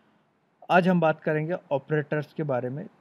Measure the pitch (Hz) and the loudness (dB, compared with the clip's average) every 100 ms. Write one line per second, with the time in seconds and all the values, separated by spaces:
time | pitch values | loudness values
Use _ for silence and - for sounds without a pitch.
0 | _ _ _ _ _ _ - 170 180 180 | _ _ _ _ _ _ 2 4 4 4
1 | 160 156 - 151 156 180 - 139 - 151 | 2 0 -2 -2 -2 -6 -4 -4 -2 -2
2 | 143 151 143 - 156 123 123 139 214 _ | -2 -4 -6 -6 -4 -4 -4 -8 -12 _